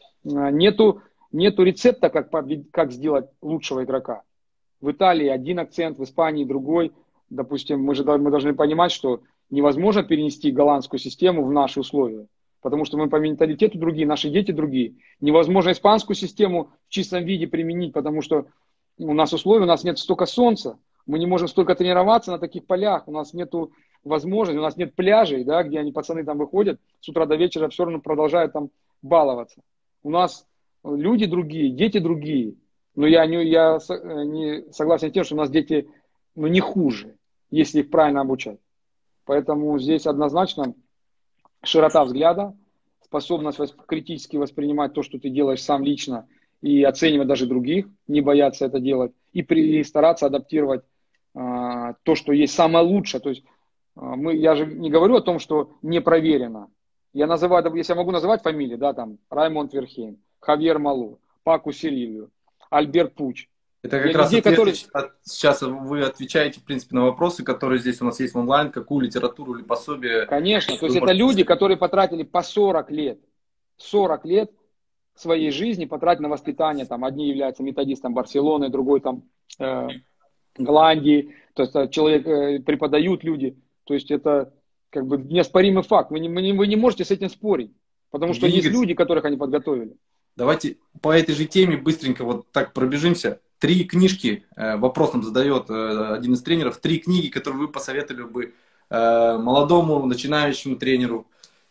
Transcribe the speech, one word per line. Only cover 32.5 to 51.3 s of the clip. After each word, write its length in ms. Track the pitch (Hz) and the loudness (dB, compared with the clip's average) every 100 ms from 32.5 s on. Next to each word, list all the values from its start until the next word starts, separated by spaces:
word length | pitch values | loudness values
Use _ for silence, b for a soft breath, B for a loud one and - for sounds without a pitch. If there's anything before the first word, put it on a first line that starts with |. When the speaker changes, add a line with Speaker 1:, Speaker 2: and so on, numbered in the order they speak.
| - _ _ _ - | -8 _ _ _ 0
Speaker 1:
Но 120 | 151 | 4
я 180 | 165 160 | 6 4
не, 180 | 170 160 | 2 2
я 340 | 165 160 160 | 4 4 2
со-, 140 | - | -2
э, 320 | 180 175 151 147 | -10 -10 -8 -8
не 480 | 156 151 156 - | -6 -6 -8 -10
согласен 360 | - 156 160 156 | -4 0 0 0
с 40 | |
тем, 100 | 185 | -2
что 120 | 165 151 | -2 -2
у 20 | |
нас 120 | 143 | -2
дети, 380 | 156 - 151 - b b b _ - | -2 0 -2 -2 b b b _ -6
ну, 120 | 151 | 0
не 120 | 185 | 0
хуже, 560 | - 190 143 104 - - _ _ - | 0 0 0 -2 -10 -20 _ _ -6
если 300 | 156 147 151 | 0 0 0
их 100 | 143 | 0
правильно 300 | 160 151 139 | 2 2 2
обучать. 360 | 135 131 - 104 _ _ _ _ _ _ - | -2 -4 -6 -14 _ _ _ _ _ _ -2
Поэтому 520 | 143 135 147 151 147 | -2 0 -2 0 -2
здесь 300 | 135 160 151 | 0 0 0
однозначно 680 | 139 147 160 190 - 127 - _ _ _ _ _ _ _ _ | -2 0 0 -2 -4 -8 -8 _ _ _ _ _ _ _ _
широта 400 | - 160 156 156 131 | 0 4 4 4 2
взгляда, 500 | 135 165 175 202 - _ _ _ _ | 2 2 2 -4 -10 _ _ _ _
способность 560 | _ 147 - 170 151 143 | _ -8 -4 -4 -4 -4
восп-, 260 | 143 - - | -6 -8 -8
критически 520 | 160 160 160 - 147 | -8 -8 -14 -8 -6
воспринимать 560 | 143 - 147 147 139 | -6 -4 -4 -2 -2
то, 100 | 147 | -4
что 160 | - 131 | -8 -8
ты 100 | 139 | -6
делаешь 320 | 131 139 131 | -2 0 -2
сам 220 | - 139 | -2 -2
лично, 440 | 139 139 - 117 - _ _ _ | 0 -4 -6 -10 -10 _ _ _
и 200 | 143 143 | 2 4
оценивать 440 | 139 139 165 143 135 | 4 4 2 2 2
даже 180 | 131 127 | 0 0
других, 420 | 127 123 185 196 _ - | -2 0 -2 -4 _ -2
не 140 | 147 | 0
бояться 440 | 143 143 139 - 135 | 4 4 4 0 -4
это 140 | 135 | -2
делать, 320 | 131 131 123 _ _ | -2 -2 -2 _ _
и 100 | 180 | -6
при-, 360 | 147 160 156 156 | 0 2 2 2
и 40 | |
стараться 420 | 143 151 160 165 143 | 0 2 2 4 0
адаптировать, 560 | 139 - 156 139 127 _ _ _ _ _ | -2 -2 -2 0 -2 _ _ _ _ _